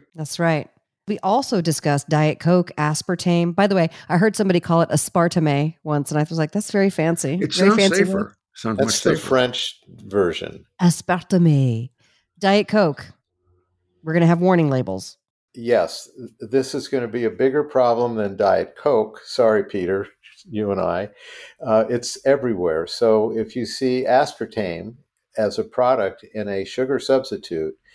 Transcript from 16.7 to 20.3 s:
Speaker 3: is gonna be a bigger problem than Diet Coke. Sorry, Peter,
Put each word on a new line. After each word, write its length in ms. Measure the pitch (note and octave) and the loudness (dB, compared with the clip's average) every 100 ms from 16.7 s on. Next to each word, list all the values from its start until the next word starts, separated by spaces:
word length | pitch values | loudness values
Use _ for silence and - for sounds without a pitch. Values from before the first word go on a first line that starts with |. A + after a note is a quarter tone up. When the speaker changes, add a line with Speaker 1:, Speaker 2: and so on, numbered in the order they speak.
Speaker 3:
is 140 | C#3+ - | -6 -4
gonna 200 | C3+ A#2+ | -4 -4
be 160 | A#2 | -2
a 60 | A2+ | -4
bigger 340 | F#2 C3 C#3+ | 0 0 2
problem 520 | D3 - B2 A#2 A#2+ A2 | 0 2 2 2 0 -2
than 200 | G2+ G2 | -4 0
Diet 400 | G2+ F#2 E2+ - | 2 2 0 -2
Coke. 460 | D3 A#2+ G#2+ - | 0 2 0 -6
Sorry, 400 | - - A2+ G#2+ | -12 2 4 4
Peter, 440 | G2 G2+ F2 G2 G2+ _ _ | 0 -4 -2 -2 -4 _ _